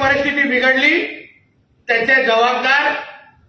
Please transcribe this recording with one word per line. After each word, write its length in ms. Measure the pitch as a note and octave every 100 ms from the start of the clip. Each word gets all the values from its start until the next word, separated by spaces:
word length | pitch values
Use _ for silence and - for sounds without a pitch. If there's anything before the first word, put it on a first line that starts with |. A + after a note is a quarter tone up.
परिस्थिती 480 | C4+ C#4 C#4+ C#4+ B3
बिघडली 540 | B3 C4 C4 D4+ E4+ - - - _ _ _ _ _ -
त्याचे 340 | A3+ A3+ C4
जबाबदार 680 | A3+ A3+ A#3+ B3 C4 C#4 D4 - - - - _